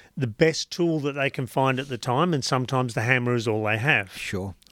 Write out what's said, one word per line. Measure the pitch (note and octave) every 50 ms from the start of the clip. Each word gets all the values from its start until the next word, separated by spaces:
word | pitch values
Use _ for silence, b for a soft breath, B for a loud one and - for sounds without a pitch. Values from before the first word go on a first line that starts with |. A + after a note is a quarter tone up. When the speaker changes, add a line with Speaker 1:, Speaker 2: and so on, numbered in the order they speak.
| B B B
Speaker 1:
the | - C3
best | A#2 G#2 - D#3+ D#3+ D3+ - - -
tool | - - F3 E3+ D#3+ D#3
that | C3+ C#3+ C#3
they | C#3+ C3+ C3+
can | - - C3
find | - - C#3 C3+ C3 C3 B2+
at | C3+ C#3
the | B2+
time, | A2+ - - B2 C3+ E3+ F3+ E3
and | C#3 A#2+
sometimes | - C#3+ C3 B2+ A2+ C3 B2+ B2+ B2 G#2+
the | B2
hammer | A2 A#2+ C3 B2+ A#2+ A#2+ B2
is | A#2+ G#2+
all | A#2 G#2+ A2 A2
they | G#2 A2
have. | G#2+ A2+ D3+ D3 A2+ G2 F#2
Speaker 2:
Sure. | - - - - - F#2+ F#2+ G2+ F2 - _ -